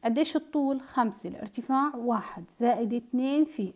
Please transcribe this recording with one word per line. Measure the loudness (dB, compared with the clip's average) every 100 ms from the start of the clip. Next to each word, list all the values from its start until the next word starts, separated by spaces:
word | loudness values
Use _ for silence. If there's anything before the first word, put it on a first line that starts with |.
قديش | 0 2 2 0
الطول؟ | -2 0 0 0
خمسة، | -2 0 0 -2 -10
الارتفاع | -10 -10 -8 -2 0 0 -2
واحد، | -2 -2 -4 -12 -14 0
زائد | 2 2 0
اتنين | -2 -2 -2 2 2
في | 2 0 -6